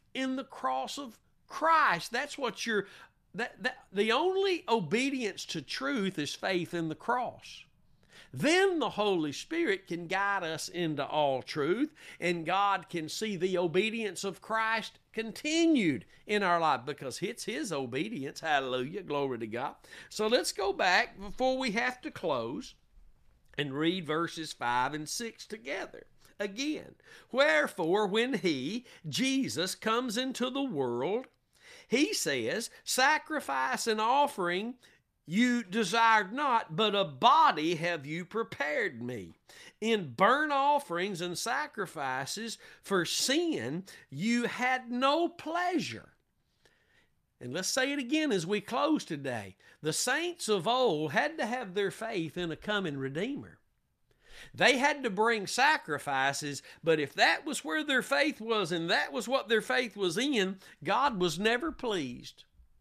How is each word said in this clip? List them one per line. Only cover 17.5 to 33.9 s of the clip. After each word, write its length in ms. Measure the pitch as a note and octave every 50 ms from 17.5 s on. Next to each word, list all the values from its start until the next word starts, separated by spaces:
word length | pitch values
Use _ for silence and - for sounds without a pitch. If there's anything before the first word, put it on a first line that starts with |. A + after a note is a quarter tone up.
| A3 C#4+ D#4+ G#3+
obedience. 680 | D#3+ C#3 C3+ B2 A#2+ C3+ F3 A3 F#3+ D3+ C3 D3 - -
Hallelujah. 640 | - D#3+ D3+ C#3 C3+ B2+ B2+ B2+ B2+ C#3+ F3 G#3 F3
Glory 340 | D#3 C#3+ C#3+ C#3+ C3+ B2+
to 80 | A2+ A#2+
God. 300 | A2 G#2 A#2+ C3 - - - - - - - - -
So 160 | - - G#3+
let's 260 | G#3+ A#3+ D4 F4 -
go 220 | - - F#4+ G4 G4
back 460 | D#4+ G3+ F#3 F3+ G#3 A#3+ B3 - F#3+
before 400 | G3 G#3 - - B3+ C4 C4 C4
we 140 | C4 B3+ F#3
have 280 | A#3 B3 B3+ - -
to 80 | - D#4
close 640 | - - - E3 C#3+ B2 A2+ A#2 C#3+ G3+ C4 - - _ _ _ - - - - - _ _ - _ _ _ - -
and 160 | - D3 C#3+
read 360 | C3 C#3+ D#3 E3+ F#3 F#3+ E3
verses 440 | C#3+ D3+ D#3+ E3+ D#3+ - E3 D#3+ D3
five 440 | - - - A#2+ A#2+ B2 B2+ C#3 D3
and 120 | D3+ D3+
six 380 | D3 - - A#3+ A3+ - - -
together. 640 | - G#3+ A3 A#3 C4+ D4+ G4 - - - - - _ _ _ - - _ -
Again, 560 | G#3 G#3 G3 A3+ C#4 D4+ D4+ - - C3+ - _ _ - - - - -
"Wherefore, 760 | - B3+ C#4+ D4+ D#4 D4+ D4 - - - E3+ D#3+ F3+ G#3 G#3+
when 320 | F#3+ F#3 A3+ A#3 C4 C4+ F#3+
he," 480 | F#3+ F3+ D3+ C3 B2+ D#3 G#3+ B3 - - - - -
Jesus, 680 | D#3 B2 C#3 B3 C4+ C4+ C4+ B3+ C#3+ G#2+ C#3+ F3+ F#3 -
"comes 420 | - - A3 A3 A#3+ B3+ B3+ F#3+
into 320 | A#3+ B3+ C4 - - A#3+ B3+
the 140 | B3 C#4 C#4
world, 640 | C4 F#3+ C#3 C3 A#2+ A#2+ A#2+ C3 E3+ G3+ B3 C4 - _ _ _ _ _ _ - - - - -
he 280 | - G#3+ C4 D4+ G#4+ G#4
says, 560 | - - D#3+ C#3 B2 A2 A#2 D#3+ G#3+ A#3 - - - -
'Sacrifice 1040 | - - B3 B3+ C#4+ D#4 D4 C#4+ - D#4 C#4+ - - C#4 C4 C4 C4+ B3+ - -
and 160 | A#3